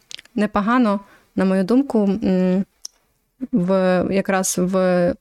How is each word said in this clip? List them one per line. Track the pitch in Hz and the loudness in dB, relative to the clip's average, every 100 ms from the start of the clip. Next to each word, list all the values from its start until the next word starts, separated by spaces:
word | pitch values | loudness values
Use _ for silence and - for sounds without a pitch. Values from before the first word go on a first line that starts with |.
| _ - _ 240 | _ -20 _ -4
непогано, | 214 208 208 254 226 202 - - _ - | -2 -2 0 2 2 -2 -6 -20 _ -2
на | 190 | 0
мою | 190 | 0
думку, | 190 247 277 220 202 196 | 2 0 2 0 0 0
м, | 214 185 185 185 190 _ - _ _ _ _ _ 262 | 0 0 2 0 -4 _ -20 _ _ _ _ _ -4
в, | 240 175 190 185 180 - | -2 0 0 2 0 0
якраз | 190 190 190 190 - | -2 -2 -2 -2 -2
в | 180 190 185 180 175 - | -2 0 0 2 0 -4